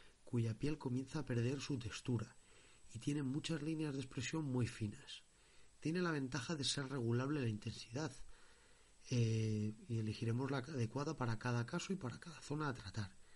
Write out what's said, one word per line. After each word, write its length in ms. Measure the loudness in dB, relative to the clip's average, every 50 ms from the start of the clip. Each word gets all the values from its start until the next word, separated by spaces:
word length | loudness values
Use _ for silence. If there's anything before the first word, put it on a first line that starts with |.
| -20 -20 -20 -20 -6
cuya 340 | 0 2 2 2 2 2 0
piel 200 | 0 0 0 0
comienza 420 | -2 0 0 0 -2 -2 -2 -4
a 40 | -2
perder 360 | 0 2 2 2 2 2 0
su 180 | -2 -2 -2 -2
textura 580 | -2 -4 -6 -4 0 2 2 2 2 -2 -8 -14 -20 -20 -20 -20 -20 -20 -20 -20 -16 -12 -10
y 60 | -4
tiene 240 | 0 0 0 2 2
muchas 400 | 0 0 0 0 0 -2 0 0
líneas 320 | 0 0 0 0 0 0
de 60 | -2
expresión 440 | -4 -4 -4 -4 -2 0 0 0 0
muy 220 | 2 4 4 4
finas. 560 | 2 2 0 -2 -2 -2 -4 -10 -12 -14 -14 -14 -18 -20 -20 -20 -20 -20 -20 -20 -20 -10 -4
Tiene 220 | 0 2 2 4 4
la 80 | 4
ventaja 460 | 2 2 0 0 -2 -2 0 0 0
de 80 | 0 2
ser 240 | 0 0 0 0 0
regulable 520 | 0 0 2 4 4 4 4 4 2 2
la 80 | 2 2
intensidad, 640 | 2 0 -2 -4 -6 -6 -6 -6 -2 -2 -2 -2 -2 -6 -10 -10 -12 -14 -16 -18 -20 -20 -20 -20 -20 -20 -20 -20 -20 -16 -4 2
eh, 680 | 4 4 6 6 4 4 4 4 4 2 2 0 -2 -4 -4 -2
y 100 | 0 0
elegiremos 520 | 2 0 0 0 2 2 2 2 2 2
la 80 | 0 0
adecuada 580 | -2 -2 -2 0 0 0 0 0 0 0 0
para 220 | 0 2 2 2 2
cada 280 | 2 2 2 2 2
caso 260 | 0 0 -2 0 0 -2
y 40 |
para 240 | -2 -2 -4 -6 -6
cada 200 | -10 -14 -14 -10 -6
zona 260 | -4 -2 0 0 0
a 60 | -2
tratar. 420 | -4 -6 -6 -4 -4 -4 -4 -6 -12 -20 -20 -20